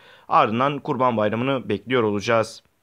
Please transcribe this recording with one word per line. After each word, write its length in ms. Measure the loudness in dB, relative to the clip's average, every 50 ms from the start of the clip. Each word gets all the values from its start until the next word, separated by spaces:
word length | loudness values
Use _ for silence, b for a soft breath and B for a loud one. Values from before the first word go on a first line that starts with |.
| B B B B B B
Ardından 500 | 4 4 4 4 2 0 0 0 -2 -4
Kurban 380 | -4 -4 -2 0 0 0 2
Bayramı'nı 520 | 2 0 0 0 -2 -2 -2 -2 -4 -4 -4
bekliyor 340 | -6 -6 -4 -2 0 0 2
olacağız. 600 | 2 0 -2 -2 0 0 0 0 -2 -6 -18 _ _ _ _